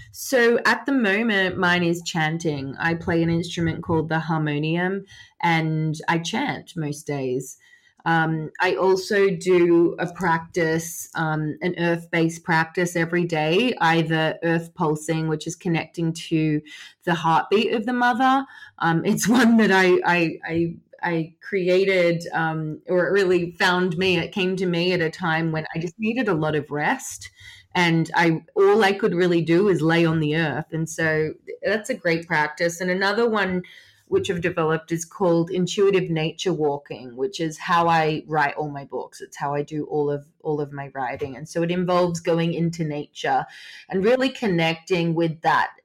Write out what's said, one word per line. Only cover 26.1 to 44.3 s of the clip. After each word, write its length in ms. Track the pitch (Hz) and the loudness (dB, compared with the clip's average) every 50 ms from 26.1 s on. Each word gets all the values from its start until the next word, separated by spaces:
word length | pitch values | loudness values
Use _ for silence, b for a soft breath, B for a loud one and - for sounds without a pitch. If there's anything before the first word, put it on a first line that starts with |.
| 226 262 247 208 | -2 0 0 0
a 60 | 180 | 0
lot 220 | 156 156 156 151 | 0 0 0 0
of 160 | 151 143 - | -2 -4 -4
rest. 580 | 139 147 147 185 262 254 - - - - - - B B B B B B B B - | -4 -2 0 -2 -2 -4 -6 -12 -14 -14 -16 -18 B B B B B B B B -2
And 340 | 180 175 170 165 165 160 165 - | 0 2 4 4 2 0 0 0
I, 260 | 165 175 170 165 156 - - _ | 2 2 2 2 0 -4 -4 _
all 280 | - 196 196 208 220 208 | 4 6 6 6 6 4
I 100 | 190 202 | 2 2
could 200 | 202 - 202 175 | 2 0 0 2
really 280 | 170 185 180 175 170 | 2 2 2 2 2
do 260 | 160 156 165 175 208 208 | 2 4 4 4 4 4
is 140 | 180 - | 2 2
lay 240 | 147 160 165 170 170 | 2 2 4 4 4
on 140 | 160 160 165 | 2 2 2
the 160 | 156 147 147 | 0 0 0
earth. 300 | 165 165 151 127 131 156 - | 0 0 0 -2 -4 -6 -6
And 180 | - 160 160 160 | -4 -4 -4 -4
so 440 | - - 165 160 156 156 156 151 - - _ - - - - | -4 -2 0 0 2 0 0 -2 -4 -10 _ -16 -14 -6 -2
that's 260 | 185 202 220 214 - | -2 -2 -2 -2 -4
a 40 | 254 | -6
great 340 | 190 - 175 165 165 170 - | -2 0 0 0 0 -2 -2
practice. 540 | 170 151 151 151 - - 175 170 170 175 | 0 0 0 0 -2 -2 -2 -2 -2 -2
And 80 | 185 180 | -2 -2
another 400 | 180 190 196 196 202 220 233 233 | 0 0 0 0 0 2 0 2
one 340 | 220 214 190 185 180 180 180 B B B B B B B B _ | 2 0 0 0 -2 -4 -4 B B B B B B B B _
which 240 | 185 190 190 - | 0 0 0 0
I've 100 | 180 170 | -4 -2
developed 500 | 165 170 170 175 160 156 160 156 160 - | -2 -2 0 0 0 0 0 -2 -2 -4
is 140 | 165 165 165 | -6 -6 -6
called 460 | - - - 202 175 170 170 170 170 | -10 -4 -2 2 2 4 2 2 0
intuitive 580 | - 185 180 175 - - 196 196 196 185 160 160 | 0 -2 -2 -2 2 2 2 4 4 2 0 0
nature 420 | 165 160 156 165 - - - 196 | -2 -2 -2 -4 -4 -4 -4 -4
walking, 640 | 165 147 156 147 143 143 143 - 156 107 123 127 117 | -2 0 0 0 -2 -2 -6 -12 -14 -14 -14 -14 -6
which 240 | 123 135 135 - - | -6 -6 -6 -4 -4
is 200 | 165 160 156 - | -6 -6 -6 -8
how 280 | - - 180 170 170 165 | -4 0 2 2 4 4
I 360 | 165 165 156 156 156 - - | 4 4 2 2 0 -4 -6
write 300 | - 156 156 143 143 - | -4 -2 0 0 0 -2
all 160 | - 151 147 | -4 -8 -8
my 120 | 143 139 139 | -8 -12 -12
books. 360 | 131 131 120 - - - - | -10 -8 -8 -10 -10 -14 -18
It's 160 | - - - - | -18 -18 -12 -8
how 160 | 151 143 143 | -6 -4 -4
I 80 | 147 | -4
do 240 | 147 - 156 151 147 | -4 -4 -6 -8 -6
all 240 | - - 151 147 147 | -4 -2 -2 0 0
of, 160 | 143 143 143 _ _ _ | -2 -4 -6 _ _ _
all 180 | - 156 151 147 | -6 -4 -4 -2
of 140 | 147 143 143 | -4 -6 -8
my 160 | 139 139 139 - | -12 -12 -10 -8
writing. 420 | 135 131 120 135 135 147 135 131 117 | -6 -6 -6 -6 -6 -8 -8 -8 -14
And 100 | 151 - | -14 -8
so 140 | - 170 | -4 -2
it 80 | 170 170 | -2 0
involves 500 | 180 180 180 170 180 175 180 175 170 170 | 0 -2 0 2 2 2 2 0 -2 -4
going 360 | - 175 165 170 165 170 170 | -2 0 0 0 0 0 0
into 280 | 151 170 165 165 - 165 | 0 -2 -2 -2 -2 -4
nature 640 | 151 147 147 143 - _ - - 147 135 131 151 B B B B B B B B B | -4 -4 -6 -8 -10 _ -8 -4 0 0 0 -2 B B B B B B B B B
and 160 | - 196 185 | -4 0 2
really 260 | 220 247 262 262 | 2 2 4 2
connecting 840 | 262 | -2